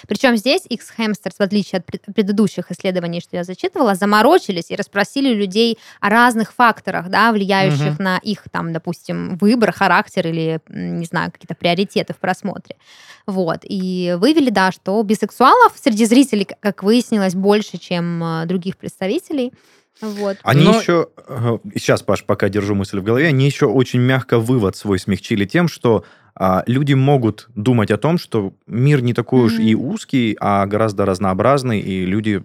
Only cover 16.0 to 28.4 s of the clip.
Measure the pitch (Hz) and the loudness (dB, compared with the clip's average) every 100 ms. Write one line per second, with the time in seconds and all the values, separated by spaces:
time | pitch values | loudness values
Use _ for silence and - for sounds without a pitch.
16 | 226 240 277 214 196 - 208 - 196 240 | 4 4 4 0 -4 -4 -6 -2 0 0
17 | - 214 190 180 196 208 208 180 - 175 | 2 0 0 0 2 2 0 -12 -6 -4
18 | 170 170 165 160 165 185 180 - 180 - | -4 -4 -4 -4 -4 -4 -6 -10 -14 -8
19 | 190 294 - 302 247 - _ _ _ _ | -6 -6 -6 -6 -6 -10 _ _ _ _
20 | 220 202 202 196 - 135 180 226 185 170 | -12 -6 -6 -4 0 4 6 4 2 0
21 | - - - 135 117 110 101 - - 113 | 0 -8 -12 -4 -2 -2 -6 -6 0 0
22 | - 95 - 101 104 101 98 101 95 98 | 0 -2 -2 -2 0 -2 -2 -2 -2 -4
23 | 98 120 165 135 139 135 143 123 123 127 | -2 0 2 2 0 2 0 2 0 0
24 | 123 131 - 120 113 131 95 - 104 95 | 2 0 0 0 2 2 0 -2 -4 -4
25 | - 95 - 110 101 170 170 - 123 104 | -2 -4 -2 -2 0 0 -2 -2 0 0
26 | - _ _ - 95 92 113 127 143 135 | -2 _ _ -4 0 0 0 -2 0 2
27 | 135 143 113 104 - - 107 120 101 104 | 4 2 0 -4 -12 -4 0 2 2 0
28 | 147 170 - 117 | 0 -2 -2 -4